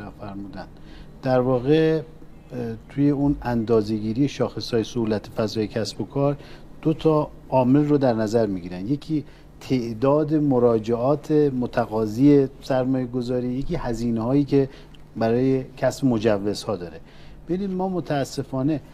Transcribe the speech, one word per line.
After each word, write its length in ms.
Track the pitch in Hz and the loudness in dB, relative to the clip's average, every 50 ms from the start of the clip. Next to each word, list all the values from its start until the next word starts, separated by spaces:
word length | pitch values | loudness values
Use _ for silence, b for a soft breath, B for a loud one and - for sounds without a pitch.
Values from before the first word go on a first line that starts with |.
| 104 101 - - | -12 -14 -14 -14
فرمودن. 460 | 104 104 98 98 98 98 92 110 101 - - B B B B B B B - - | -14 -12 -12 -12 -12 -12 -12 -14 -14 -14 -16 B B B B B B B -16 -6
در 180 | - 131 127 127 | -2 2 2 4
واقع، 600 | 123 127 131 123 117 135 151 160 160 160 160 160 147 - - - - - - - - - - | 4 2 2 0 2 4 4 4 4 4 2 0 -2 -6 -14 -18 -20 -20 -20 -20 -18 -14 -10
اه، 60 | 123 120 117 113 113 - - | -8 -8 -8 -8 -10 -12 -8
توی 200 | - 139 143 143 | -2 0 2 2
اون 260 | 143 135 143 143 147 143 | 2 2 2 0 0 0
اندازه‌گیری 840 | - 120 120 117 113 107 120 113 104 104 110 107 104 110 110 117 147 135 | -2 -2 -2 0 2 2 2 2 2 2 -2 -2 -2 -2 0 0 0 0
شاخص‌های 560 | - - 127 104 - 113 104 - - 117 107 | 0 -2 -4 -4 -4 -6 -6 -2 -2 -2 -2
سهولت 440 | - - 120 113 107 110 101 - - | -2 -2 -4 -2 0 -2 -2 -4 -6
فضای 400 | - - 113 104 107 113 110 98 | -6 -4 -4 -2 -2 -2 -4 -4
کسب 340 | - 117 107 - - - | -4 -4 -6 -6 -6 -8
و 40 | 113 | -10
کار 320 | - - 139 139 143 143 143 B B B B B - - - | -6 -2 0 0 0 0 -2 B B B B B -18 -16 -4
دو 120 | - 151 160 | -2 -2 -2
تا 360 | - - 160 156 151 151 - - - - - | 2 2 2 2 2 0 -2 -6 -14 -6 0
عامل 360 | - 131 127 123 131 147 151 | 2 2 4 6 6 4 4
رو 120 | 147 147 143 | 4 2 4
در 160 | 135 127 113 | 4 2 2
نظر 320 | 110 110 104 107 120 113 | 2 0 0 2 2 2
می‌گیرن. 420 | 104 95 92 85 87 90 90 95 110 | 0 0 -4 -6 -8 -10 -8 -6 -4
یکی 380 | 147 143 - - 156 147 B B B B B B - - | -4 -4 -4 -4 -4 -4 B B B B B B -20 -16
تعداد 720 | - - 143 127 117 117 117 107 123 135 143 151 156 143 156 | -6 -2 -2 -2 -2 -2 -4 0 2 2 4 4 2 2 2
مراجعات 1000 | 156 147 147 131 123 120 120 117 113 104 110 117 113 120 131 151 147 - - | 2 2 2 4 4 4 4 4 2 2 0 -2 0 0 0 0 0 0 0
متقاضی 1160 | 156 151 147 143 131 127 123 113 - 123 117 104 107 110 110 107 107 117 135 147 147 143 135 135 - - | 2 4 4 4 2 0 -4 -2 -2 -2 -2 0 0 -2 -2 -2 2 4 6 8 8 8 6 4 0 -8
سرمایه 440 | - - 139 131 127 127 135 131 127 | -6 -2 0 0 0 0 0 -2 -2
گذاری، 420 | 120 120 127 120 117 127 123 123 123 | -2 -4 -4 -4 -2 -2 -2 -2 -4
یکی 280 | 123 131 139 139 170 | -4 -4 -4 -4 -4
هزینه‌هایی 680 | 143 - 127 120 110 117 120 117 113 110 117 135 143 143 | -4 -4 -4 -4 -4 -2 -2 -2 -2 0 2 2 2 2
که 260 | 135 143 139 135 131 B B B B B B - - - | 4 4 2 2 2 B B B B B B -20 -14 -6
برای 480 | 110 113 113 113 120 131 135 131 131 131 - - - | -2 0 2 2 2 2 2 2 0 -2 -6 -6 -4
کسب 280 | - 127 - - - | -2 -2 0 0 0
مجوزها 680 | 131 120 110 104 113 107 98 98 104 98 - - - 107 | 2 2 2 2 2 2 2 0 -2 -4 -4 -6 -6 -6
داره. 240 | 90 87 82 78 80 B B B B B B B B - - | -6 -8 -10 -14 -16 B B B B B B B B -8 -6
ببینید 240 | 170 185 202 196 | -4 -4 -4 -4
ما 180 | 185 185 185 190 | -4 -4 -4 -4
متاسفانه 920 | 185 175 143 - 151 143 131 - - - 127 - - 131 131 143 160 135 B B | -4 -4 -4 -4 -2 -4 -4 -4 -6 -8 -8 -6 -4 -2 -2 -2 -2 -2 B B